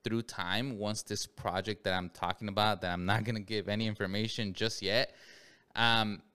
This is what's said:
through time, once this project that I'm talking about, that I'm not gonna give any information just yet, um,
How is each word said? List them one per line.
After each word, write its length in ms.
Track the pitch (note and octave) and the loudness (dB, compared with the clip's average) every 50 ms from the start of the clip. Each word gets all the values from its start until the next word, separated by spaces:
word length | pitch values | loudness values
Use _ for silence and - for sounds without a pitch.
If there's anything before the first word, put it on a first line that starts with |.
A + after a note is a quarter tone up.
| - | -2
through 180 | A2+ A2 A#2 | 0 -2 -2
time, 560 | A2+ - - - F#2 F2 F#2+ A2 B2+ C#3 A#2+ | -2 -4 -6 -4 -2 0 0 0 0 -2 -4
once 260 | G2 G#2 G#2 G#2+ G#2 - | -2 -2 -2 -2 -2 -4
this 220 | - G#2 G2+ - | -4 -4 -6 -6
project 580 | - _ - - G2 F2 F#2+ F#2 A2 G#2 - - | -8 _ -4 -4 0 0 0 0 -2 -4 -2 0
that 80 | F#2+ F#2 | 0 0
I'm 160 | F#2 F2+ E2+ | 0 -2 -4
talking 380 | - - - F2 F#2 - A2 | -6 -4 -4 -4 -2 -4 -6
about, 340 | G#2 G2+ G#2 G#2+ G#2+ G#2 F2+ | -2 2 4 4 4 2 0
that 120 | - F2+ F2 | -2 -2 -2
I'm 120 | F2 F2+ | 0 2
not 180 | F#2 G#2 A2 G#2+ | 2 2 2 2
gonna 160 | A#2+ A#2 A2 | 0 -2 -4
give 280 | G2+ G2 A2 G#2 F2+ | -4 -2 -2 -2 0
any 200 | G2 G#2 G#2+ A2+ | 0 0 0 0
information 640 | A2 G#2 - G#2 F#2+ F#2+ G#2 A2 A2+ - - A2 G2+ F2+ | -2 0 -2 -2 -2 0 -2 -2 -2 -2 -4 -4 -4 -2
just 280 | - G#2+ A2+ - - | -2 -2 -2 -2 -2
yet, 340 | G2 F#2+ G#2 B2 - - - - - - - - - - - _ _ _ _ | 0 2 2 2 2 0 -4 -20 -20 -20 -20 -20 -20 -20 -20 _ _ _ _
um, 460 | - A#2 A#2 A2+ A2+ A2 G#2+ G2+ - - _ | 4 4 6 6 4 4 0 -2 -6 -12 _